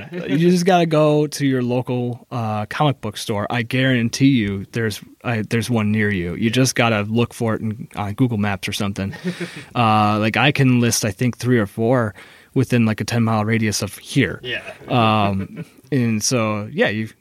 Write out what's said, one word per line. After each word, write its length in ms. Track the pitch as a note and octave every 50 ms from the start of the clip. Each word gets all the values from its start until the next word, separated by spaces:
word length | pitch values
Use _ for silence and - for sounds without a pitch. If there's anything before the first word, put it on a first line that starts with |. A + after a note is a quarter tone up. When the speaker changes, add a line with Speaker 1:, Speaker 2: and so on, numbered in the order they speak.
| - C#3+ E3+
Speaker 1:
Yeah. 140 | F3+ -
<laughs> 20 | -
Speaker 2:
You 220 | C#3 D3+ E3+ F3
just 140 | F3+ F3+ F3
gotta 220 | F#3+ F#3 F3 E3+
go 400 | E3 D#3 D3+ D#3 D3+ D3+ D3+ D3+
to 180 | D3 - - C#3+
your 160 | C3+ C3 B2+ B2
local, 640 | A#2+ B2 B2+ B2 - B2+ B2 A#2+ B2 A#2+ A#2+ - _
uh, 360 | C3 B2 A2+ A2 G#2+ G#2+ G#2+
comic 340 | - - - D#3 D3 B2 -
book 160 | - G#2+ G2+
store. 320 | - - - A2+ G2+ G#2 -
I 120 | - A#2+ A#2
guarantee 640 | A#2 - B2+ C3 C3 C3 A#2+ A2+ A#2 - - C#3 C#3
you 380 | C#3 A#2+ G#2 G2+ G2 G2 F#2+ -
there's, 300 | - A#2+ A2+ A2 G#2 - - - - _ -
I, 180 | A#2+ A#2+ A2+ G#2
there's 260 | - - A#2 G#2+ -
one 220 | A#2+ A2+ G#2 G#2
near 200 | G#2+ A2 G#2+ G#2
you. 240 | G#2 F#2 E2+ F2 E2+
You 100 | C2+ G#2
Speaker 1:
Yeah. 60 | A2+
Speaker 2:
just 260 | A2+ B2+ C3 B2+ -
gotta 260 | - B2 A#2 A2+ G#2 G#2
look 320 | G#2 A2 A#2 A#2 - -
for 220 | - A#2+ A2+ G#2+
it 40 | -
in, 280 | - A2 G#2 A2+ A#2+ - -
on 180 | - G#2 G2 G#2
Google 240 | - C3 B2 A#2+ G#2
Maps 300 | G2+ G#2 G2+ F#2 - -
or 40 | G#2
something. 420 | - G#2+ G2 G2+ - F#2+ G2 - -
Speaker 1:
<laughs> 40 | - F#3 F3+ - F3+ F3 - D3+ C3+ - -
Speaker 2:
Uh, 440 | B2+ A#2+ A2 A2 G#2+ G#2+ G#2 G#2+ G#2+
like, 160 | G#2+ A2 G#2
I 160 | G2 A#2+ C#3+ D3
can 260 | - C3+ C3 B2+ A#2+
list, 260 | A#2+ A#2 G#2+ - -
I 60 | A2
think, 260 | F#2+ - B2+ A#2+ A2+ -
three 200 | - A#2+ B2+ A#2+
or 80 | G#2
four 480 | G2+ - - A2+ A2+ C3 B2+ A#2 G#2 - - - - - - - _ _
within, 320 | C3+ B2 - - A#2+ A#2
like, 140 | A2 G#2+ -
a 40 | A2+
ten-mile 400 | - - A#2+ A#2 A2+ A2+ A2 G#2
radius 380 | G#2+ A#2 A2+ A2+ G#2+ G2 - A2+
of 160 | F#2+ - -
here. 400 | - - - C#3+ B2 - - - -
Speaker 1:
Yeah. 180 | B2+ - - - - - - -
Speaker 2:
Um, 800 | - C#3 B2 A2+ A2 A2 G#2+ G#2 G2+ G2+ F#2+ F#2+ - - - E3 - _ -
Speaker 1:
<laughs> 120 | _ -
Speaker 2:
and 320 | - C3 A#2+ A#2 A2 G#2+ -
so, 460 | - C3+ A#2+ A2 G#2+ G#2+ G#2 G#2 A2
yeah, 180 | B2+ E3 A#3 D#3
you, 200 | G2+ A2 A2+ A2+ - _